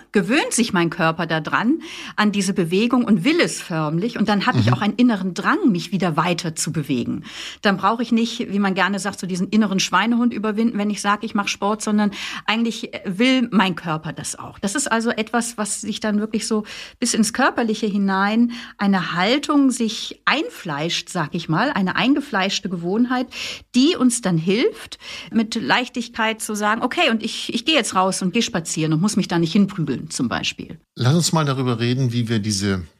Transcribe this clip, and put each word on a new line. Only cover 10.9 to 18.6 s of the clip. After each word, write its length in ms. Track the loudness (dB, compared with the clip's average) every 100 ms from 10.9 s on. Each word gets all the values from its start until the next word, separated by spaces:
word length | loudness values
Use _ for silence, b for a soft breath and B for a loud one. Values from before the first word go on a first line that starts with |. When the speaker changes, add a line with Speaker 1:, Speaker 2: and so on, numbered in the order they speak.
| -2
Speaker 1:
sage, 240 | 0 -2 -2
ich 100 | -4
mache 140 | -2
Sport, 320 | -2 -2 -2
sondern 300 | 0 2 2 0 B B -4
eigentlich 460 | 0 0 -4 -8 -10
will 460 | -6 2 4 4 2
mein 240 | 4 4 2
Körper 380 | -4 -4 -6
das 260 | -8 -10 -10
auch. 180 | -14 -8
Das 160 | -6
ist 160 | -4 0
also 200 | 0 0
etwas, 480 | -2 -2 -2 -4 -4
was 240 | -6 -6
sich 180 | -6 -4
dann 200 | -2 0
wirklich 280 | 0 -4 -2
so 160 | -4 -4 B B B
bis 140 | -2
ins 200 | 2 2
Körperliche 540 | 2 0 2 -2 0 -2
hinein, 640 | 0 0 2 2 4 2 B